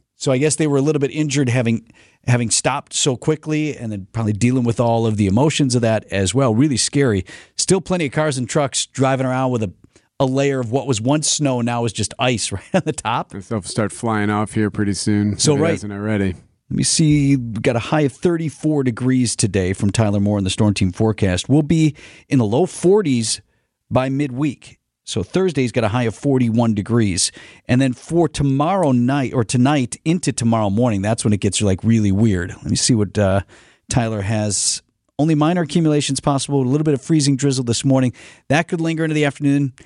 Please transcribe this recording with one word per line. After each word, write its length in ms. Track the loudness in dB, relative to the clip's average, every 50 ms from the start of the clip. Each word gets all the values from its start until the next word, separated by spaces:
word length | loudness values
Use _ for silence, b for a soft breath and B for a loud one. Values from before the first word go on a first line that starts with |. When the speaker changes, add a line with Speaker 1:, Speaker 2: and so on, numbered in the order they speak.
| _ _ _ _
Speaker 1:
So 120 | -2 -2
I 80 | 0 2
guess 180 | 0 0 0
they 100 | 0 0
were 120 | 0 0 2
a 40 | 2
little 180 | 0 0 0
bit 100 | -2 -2
injured 400 | -2 -2 -4 -2 0 0 0 0
having, 420 | 0 0 0 0 0 -2 -4 b b b b b b b b
having 220 | 0 0 0 0 -2
stopped 460 | -2 -2 -2 -2 -2 -4 -6 _ -6
so 220 | -2 -2 -2 -2
quickly 600 | -2 -2 -2 -2 -2 -2 -4 -4 -2 -2 -4 -6
and 160 | -6 -8 -8 -8
then 140 | -8 -10 -8 -6
probably 200 | -2 -2 -2 0
dealing 320 | 0 0 0 2 2 0
with 160 | 0 0 0
all 260 | 0 0 2 2 0
of 120 | 0 0 2
the 80 | 2
emotions 480 | 2 4 4 2 2 2 2 0 2 2
of 80 | 2 2
that 220 | 2 2 0 -2 -4
as 240 | -2 -2 0 0 0
well. 200 | 2 2 2 2
Really 240 | 2 2 2 2 0
scary. 480 | -2 -2 0 2 2 2 2 0 -2 B B B B B B
Still 260 | -6 0 0 0 0 0
plenty 240 | -2 -2 -2 -2
of 60 | -2 -2
cars 260 | -2 -2 -2 -2 -2
and 100 | -4 -2
trucks 380 | -2 -2 -2 0 -2 -6 -8
driving 400 | -6 -4 0 0 0 2 0 0
around 240 | -2 -2 -2 -2 -2
with 120 | 0 -2 -2
a, 120 | -4 -6 -10 -20 b b b b b _ -2
a 60 | -2
layer 340 | 0 0 2 0 0 0 -2
of 140 | -2 -2 -2
what 140 | -2 -2
was 160 | -2 -2 -2 0
once 280 | 0 0 0 0 -2
snow 300 | -2 0 0 0 0 0
now 240 | -2 -2 -2 -2 -2
is 80 | -2 -2
just 220 | -4 -6 -6 -4 -2
ice 320 | 0 0 0 -2 -4 -6 -8
<laughs> 0 |
right 120 | -10 -6 -2 -2
on 80 | -2 0
the 80 | -2 -4
top. 340 | -4 -4 -4 -4 -4 -4 -8
Speaker 2:
This 160 | -12 -16 -10
stuff 200 | -6 -6 -6 -6
will 40 | -4
start 240 | -4 -2 -2 -2 -4
flying 380 | -4 -4 -2 0 0 0 0
off 240 | 0 0 -2 -2 -2
here 160 | -2 -2 0
pretty 240 | 0 -2 -2 -2 -2
soon, 440 | -2 0 0 0 2 2 0 0 0
Speaker 1:
So, 140 | 0 0 2
Speaker 2:
if 60 | 2
it 40 | 2
Speaker 1:
right. 80 | 0 0
Speaker 2:
hasn't 200 | -2 -6 -10 -10
already. 420 | -8 -4 -2 -2 0 0 -2 -4 -6 -12 _ _ _ _ -8
Speaker 1:
Let 60 | -4 -2
me 40 | -2
see. 540 | 0 0 2 2 4 4 4 4 2 2
We've 240 | 0 0 -4 -8 -4
got 160 | -2 -2 0
a 40 | -2
high 200 | -2 -2 0 0
of 120 | 0 0 -2
thirty-four 680 | -2 -2 0 0 0 -2 -6 -6 -4 -2 0 0 0 0
degrees 520 | 0 -2 -2 0 0 2 2 2 0 0
today 380 | -2 -2 0 0 0 0 0 0
from 160 | 0 0 0
Tyler 280 | 0 2 2 2 2 0
Moore 200 | 0 0 0 0
and 80 | 0
the 40 | -2
Storm 220 | 0 2 2 2 2
Team 200 | 2 0 -2 0
forecast. 580 | 0 0 0 2 2 0 0 0 0 0 0
We'll 100 | 2 2
be 340 | 2 2 2 4 4 2 B B B B B B B 0
in 80 | 0 2
the 80 | 2
low 180 | 2 2 0 0
forties 760 | 0 -2 0 2 4 4 4 4 2 0 0 0 -2 -6 -8 -10 _ _ _ _ _ _ _ _ _
by 180 | -2 0 0 0
midweek. 680 | -2 -2 -2 -4 -4 -4 -4 -4 -4 -6 -12 -20 -20 _ _ _ _ _ _ -8
So 140 | -6 -6 -4
Thursday's 480 | -2 -2 0 0 0 0 0 -2 -2
got 140 | 0 0 0
a 40 | 0
high 140 | 0 0 -2
of 140 | -2 -4
forty-one 580 | -2 -2 0 2 2 2 2 2 2 2 2 0
degrees. 560 | -2 -2 0 0 2 2 2 0 -2 -4 -4 B B B B B B B -2
And 120 | 0 2
then 120 | 2 0 -2
for 360 | -4 -8 -4 0 0 0 0
tomorrow 640 | 0 -2 0 0 0 0 0 0 0 0 2 2
night, 420 | 2 2 2 2 0 0 -2 -2 -2
or 100 | -2 -2
tonight 500 | 0 2 2 2 4 2 2 0 -2 -6 -6 -2
into 280 | -2 -2 0 -2 -2 -2
tomorrow 360 | 0 0 0 2 2 0 0
morning, 320 | 0 2 2 2 0 0
that's 220 | 0 -2 -2 0 0
when 100 | 0 0
it 60 | 0
gets, 240 | 0 -2 0 0 0
like, 220 | 0 0 0 2
really 260 | 2 2 4 2 2
weird. 400 | 2 2 2 2 2 0 -2 -6 -10
Let 80 | -10 -6
me 100 | -4 -2
see 180 | 0 0 2 2
what, 240 | 2 0 0 0
uh, 260 | 0 2 2 2 0 -2 b b b b b b b b -4
Tyler 340 | -2 -2 0 0 -2 -4 -4
has. 600 | -2 -2 -2 -2 -2 -2 -2 -2 -4 -4 -6 -8 _ _ _ _ _ _
Only 200 | -2 0 2 2
minor 260 | 2 2 2 0 0 -2
accumulations 560 | 0 0 0 2 2 2 2 0 -2 -4 -2
possible, 420 | -2 0 0 0 -2 -2 0 0
a 60 | 0
little 160 | 2 0 0 2
bit 100 | 0 0
of 80 | 0
freezing 360 | 0 0 2 2 2 2 2
drizzle 260 | 2 0 0 0 0 -2
this 220 | -2 -2 0 2
morning. 300 | 2 2 2 2 0 B B B B B B B -2
That 180 | 0 0 0
could 140 | -2 -4 -4
linger 240 | -2 -2 -2 -2 -2
into 100 | -2 0
the 120 | 0 0
afternoon. 480 | 0 0 0 0 0 2 2 0 -2 -4 b b